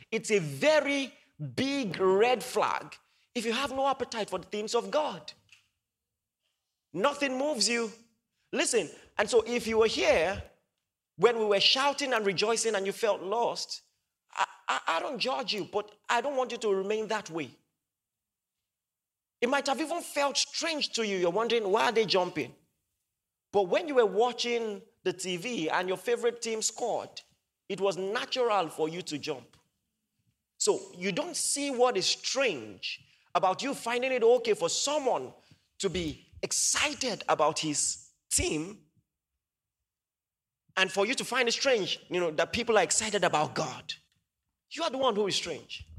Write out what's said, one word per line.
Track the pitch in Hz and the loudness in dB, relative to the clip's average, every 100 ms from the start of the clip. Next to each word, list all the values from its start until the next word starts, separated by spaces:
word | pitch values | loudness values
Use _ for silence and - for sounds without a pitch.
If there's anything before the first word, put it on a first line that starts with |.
| - | -6
It's | 220 - | -4 2
a | 208 | 0
very | 151 135 294 311 277 277 262 - _ - 147 117 | 0 2 4 4 4 0 -4 -10 _ -12 -8 -4
big | 262 277 220 151 | -2 -2 -4 2
red | 185 190 240 247 | 4 6 4 2
flag | - 214 135 73 151 - _ _ _ | 0 0 0 0 -6 -16 _ _ _
if | 247 226 | -4 -2
you | |
have | 226 277 | -2 -2
no | 269 277 | 0 0
appetite | 262 240 233 196 | 0 -4 -6 -4
for | 185 | -6
the | - | -6
things | 208 214 | -6 -2
of | 233 196 | -2 0
God. | 294 294 180 - - _ - _ _ _ _ _ _ _ _ _ _ _ _ _ | -2 -2 -6 -14 -20 _ -20 _ _ _ _ _ _ _ _ _ _ _ _ _
Nothing | 160 262 285 277 254 | 0 0 0 -2 0
moves | 294 262 196 | -2 0 0
you. | 233 226 - _ _ _ _ _ | 0 -2 -8 _ _ _ _ _
Listen, | 233 339 233 151 - - - | -2 2 0 -2 -6 -6 -2
and | 214 | 2
so | 233 220 | 4 4
if | 240 220 | 0 0
you | 220 | 4
were | 220 | 4
here | 247 349 233 165 196 - _ _ _ _ _ _ - | 4 4 4 2 -2 -10 _ _ _ _ _ _ 4
when | 208 233 | 4 4
we | 214 | 4
were | 196 | 4
shouting | - 262 285 285 277 | 4 4 2 0 0
and | 233 202 | 0 0
rejoicing | 160 208 226 226 208 | 0 0 2 0 0
and | 196 | -2
you | |
felt | 196 226 190 | 0 0 0
lost, | 175 226 196 165 - - - _ _ _ _ | -2 0 0 -2 -8 -12 -16 _ _ _ _
I, | - - - - | -4 -4 -4 -4
I, | 262 - | -2 -2
I | 330 | -2
don't | - 240 | -2 -2
judge | 240 262 226 | -2 -2 -4
you, | 208 160 | -6 -4
but | 208 208 - - | -4 -6 -10 -2
I | 240 | 0
don't | 262 262 | 0 -2
want | 247 | -2
you | 240 | -2
to | 226 | 0
remain | 190 190 214 214 | 0 0 -2 -2
that | 214 185 | -4 -4
way. | 160 127 - _ _ _ _ _ _ _ _ _ _ _ _ _ _ _ _ _ _ | -8 -8 -12 _ _ _ _ _ _ _ _ _ _ _ _ _ _ _ _ _ _
It | 247 | 0
might | 277 277 | 0 0
have | 262 | -2
even | 311 339 | -2 -4
felt | - 294 285 - | -4 -2 0 0
strange | - - 330 302 - | -4 -4 -4 -2 -2
to | - 214 | -2 -2
you. | 190 | 0
You're | 175 | 0
wondering, | 190 226 233 202 | 2 0 0 2
"Why | 214 254 | 2 4
are | |
they | 226 196 | 2 2
jumping?" | 185 180 160 127 - _ _ _ _ _ _ _ _ _ | 2 0 -2 -6 -10 _ _ _ _ _ _ _ _ _
But | 196 | 0
when | 180 285 339 | 2 0 2
you | 262 | 4
were | 214 | 4
watching | 190 247 233 240 233 220 196 - _ | 4 2 0 -2 -2 -2 -6 -14 _
the | 185 | -6
T | 180 185 175 | -4 -4 -4
V | 220 226 156 | -4 -4 0
and | 147 185 | 0 0
your | 180 | -2
favorite | - 233 233 233 | -2 0 0 -2
team | 226 220 | -4 -2
scored, | 214 - 240 147 117 - - _ _ _ - | -4 -2 -2 -2 -6 -14 -20 _ _ _ -10
it | 190 | -2
was | 196 175 | 0 0
natural | 190 233 269 262 240 202 160 | -2 -4 -4 0 2 2 0
for | 147 156 | -2 -4
you | 175 | -4
to | 175 147 | -8 -8
jump. | 143 135 120 _ _ _ _ _ _ _ _ _ _ - | -6 -8 -12 _ _ _ _ _ _ _ _ _ _ -2
So | - 170 - 175 | 0 0 -4 -6
you | 190 | -4
don't | 190 339 302 | -2 -4 -4
see | - 285 285 | -4 -2 -2
what | 240 247 196 | 2 2 4
is | - | 0
strange | - - 247 269 143 107 92 - - _ _ _ | -2 -2 0 0 -2 -8 -12 -12 -12 _ _ _
about | 175 185 185 | 0 2 0
you | 254 | -4
finding | 254 233 247 262 | -6 -4 -2 0
it | 254 | 4
okay | 226 247 233 | 6 6 4
for | 202 170 | 0 0
someone | - - 294 262 165 123 - _ - _ - | 0 -2 0 0 0 -4 -14 _ -20 _ -4
to | 190 | -2
be | 185 160 123 - - | -2 -4 -6 -14 -12
excited | 190 - - - 285 277 254 175 - | -4 -2 0 0 -2 -2 -4 -4 0
about | 156 151 156 | 2 2 2
his | 156 143 - - - _ _ | -2 -2 -2 -4 -12 _ _
team | - 349 151 170 214 _ _ _ _ _ _ _ _ _ _ _ _ _ _ _ _ _ _ _ - | -2 0 -2 -4 -12 _ _ _ _ _ _ _ _ _ _ _ _ _ _ _ _ _ _ _ 0
and | 185 | 0
for | 196 202 | 2 2
you | |
to | 262 | 0
find | 214 254 240 | -2 0 2
it | |
strange, | - 269 240 170 - - | 2 2 2 2 -4 -4
you | 175 | -2
know, | 175 | 0
that | 156 165 | 0 0
people | 233 233 214 | 0 2 4
are | |
excited | 165 - 220 202 | 4 2 0 0
about | 175 151 151 | 2 2 0
God. | 120 160 - - - _ _ _ _ _ _ _ | -2 -6 -8 -12 -16 _ _ _ _ _ _ _
You | - | -6
are | 330 | -4
the | 254 | 0
one | 262 202 | 2 2
who | 202 | 0
is | - | -2
strange. | 180 135 - - - | -4 -8 -10 -16 -16